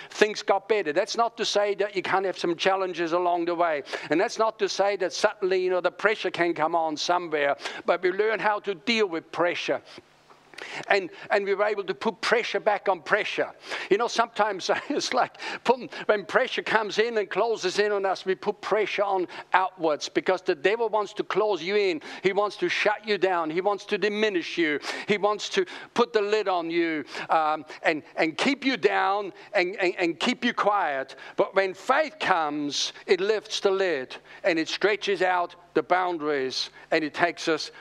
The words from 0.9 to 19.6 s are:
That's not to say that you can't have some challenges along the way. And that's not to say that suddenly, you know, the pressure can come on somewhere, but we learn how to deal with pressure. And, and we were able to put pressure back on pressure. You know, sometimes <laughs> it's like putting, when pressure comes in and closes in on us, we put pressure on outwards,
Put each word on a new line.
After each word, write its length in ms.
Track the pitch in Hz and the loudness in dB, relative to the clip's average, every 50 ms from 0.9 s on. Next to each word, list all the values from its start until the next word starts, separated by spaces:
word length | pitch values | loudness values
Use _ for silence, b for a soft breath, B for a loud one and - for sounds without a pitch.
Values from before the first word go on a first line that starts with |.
That's 240 | 147 175 190 - - | 0 0 0 0 0
not 200 | 214 233 220 - | 0 0 0 0
to 80 | - 208 | -4 -4
say 320 | - - 202 208 208 202 | 0 2 2 2 2 0
that 180 | 175 196 208 196 | -2 -2 -2 -2
you 80 | 185 | -4
can't 240 | - - 175 190 196 | -2 0 0 0 0
have 120 | 185 180 - | 0 -4 -2
some 180 | - 175 170 | -2 -2 -2
challenges 560 | 151 - 190 190 196 190 185 175 170 175 160 | 2 2 2 2 2 -2 -4 -4 -4 -2 0
along 320 | 165 180 180 175 175 175 170 | 0 0 2 2 0 0 0
the 100 | 170 175 | -2 0
way. 300 | 165 175 165 156 143 131 B B B B B | 0 2 0 0 -2 -4 B B B B B
And 100 | 151 165 | 0 0
that's 180 | 214 240 - - | 0 0 0 0
not 200 | 220 220 - - | 0 0 0 -2
to 100 | 202 180 | -4 -2
say 280 | - - 190 202 202 | 0 2 2 2 2
that 160 | 185 190 165 | 0 -2 -2
suddenly, 500 | - - - 214 202 - 202 185 190 185 | -2 2 0 0 2 2 -2 0 0 2
you 80 | 185 180 | 0 2
know, 100 | 185 180 | 0 2
the 120 | 170 175 | 0 0
pressure 380 | 170 - - 208 220 - - 185 | -2 0 0 0 0 0 -4 -4
can 240 | - 170 170 175 165 | -2 0 0 0 0
come 200 | 156 151 165 170 | 0 0 0 0
on 220 | 170 160 160 151 | 0 0 -2 -2
somewhere, 600 | 139 - - 175 180 175 165 151 151 143 143 139 B B B B B B | -4 -2 0 0 -2 -2 -2 -2 0 2 0 0 B B B B B B
but 160 | - 180 175 | 0 0 2
we 80 | 180 180 | 2 0
learn 300 | 180 196 214 220 220 190 | 2 2 0 0 0 2
how 180 | 190 214 208 208 | 2 0 0 0
to 140 | - 202 196 | -2 -6 -8
deal 320 | 156 - 240 233 220 214 | -4 -2 0 2 2 2
with 240 | 180 165 160 - - | 0 0 -6 -6 -6
pressure. 500 | - - 170 175 156 - - - 139 110 - - - - _ _ _ _ _ _ - _ _ - B B B B B B B - | -2 0 0 0 0 -2 -2 -2 -2 -2 -4 -10 -20 -20 _ _ _ _ _ _ -20 _ _ -20 B B B B B B B 2
And, 220 | 196 196 185 151 B B B B | 2 2 0 -2 B B B B
and 140 | - 202 202 | 0 0 0
we 100 | 190 196 | 0 0
were 120 | 185 208 | 0 0
able 180 | 214 214 202 196 | 0 0 -4 -4
to 100 | 170 190 | -6 -6
put 260 | - - 226 185 - | -4 -4 -4 -4 -2
pressure 380 | - - 220 233 214 - - - | 0 0 2 2 0 -2 -4 0
back 300 | - 214 202 190 - 202 | 0 0 0 0 0 0
on 120 | 185 170 | 0 0
pressure. 500 | - - 196 214 175 - - 151 135 - - B B B B B B B | 0 0 0 0 0 -2 -2 -2 -2 -4 -4 B B B B B B B
You 60 | - | 2
know, 120 | 208 240 220 | 2 2 0
sometimes 600 | - - 233 233 - - 208 214 196 175 - - 185 - | 2 0 0 0 2 0 0 0 0 -4 -2 -2 -2 -2
<laughs> 80 | - - | -2 -4
it's 260 | 285 196 - - - | -4 -2 -2 0 0
like 220 | - - - - B B B B B | 0 0 0 -2 B B B B B
putting, 260 | B - 254 254 185 - B B 180 | B 2 2 2 0 -12 B B 0
when 180 | - 214 208 175 | 2 2 2 2
pressure 380 | - - 208 175 - - 208 | 0 2 2 2 2 -2 -4
comes 360 | 175 - 196 220 220 196 160 202 | -2 -2 -2 -2 -2 -2 0 0
in 180 | 220 240 233 | 0 2 2
and 140 | 214 196 - | -2 -2 -2
closes 480 | - 180 226 233 220 185 - 185 175 196 | 0 0 0 0 0 -2 -2 -4 0 0
in 140 | 208 208 | 0 2
on 120 | 208 202 196 | 0 0 0
us, 200 | 196 180 - - | -2 -2 -2 -2
we 100 | 190 190 | -4 -4
put 260 | - - 208 196 - | -2 -2 -6 -6 -4
pressure 440 | - - 196 214 202 - - - 202 | -4 -2 0 0 0 -2 -2 -2 -2
on 240 | 202 190 185 175 B B B B B | 0 0 -2 -2 B B B B B
outwards, 560 | - 180 | 2 2